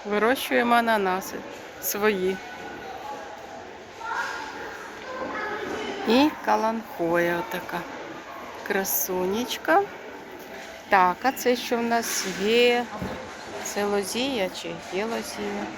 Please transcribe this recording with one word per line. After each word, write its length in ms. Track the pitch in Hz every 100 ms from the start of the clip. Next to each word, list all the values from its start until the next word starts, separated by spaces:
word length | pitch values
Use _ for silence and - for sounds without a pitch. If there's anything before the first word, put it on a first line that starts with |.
Вирощуємо 680 | 208 208 220 269 - 254 240
ананаси 600 | 240 233 220 190 185 - - - - - -
свої. 540 | - 208 214 196 185 190 - - - - - - - - - - - - - - - - - - - - - - - - - - - - 523 - - - - - - 392 -
І 200 | 240 302 -
каланхоя 960 | - 214 220 226 - - 170 170 170 175
отака 420 | 170 180 175 175 - - - - - - - - -
красунечка. 1160 | 190 190 - - 185 185 208 247 - - 339 403 - - - - - - - - - -
Так, 280 | 202 180 175
а 100 | 254
це 240 | 262 247 247
що 220 | - 233
в 40 |
нас 440 | 233 233 226 - 190 175
є? 420 | 202 233 240 240 240 214 190 - - - - -
Це 200 | - 208
лозія 640 | 202 202 196 226 269 254 185 -
чи 60 | 170 165 -
є 120 | 180
лозія? 600 | 220 226 214 208 202 202 202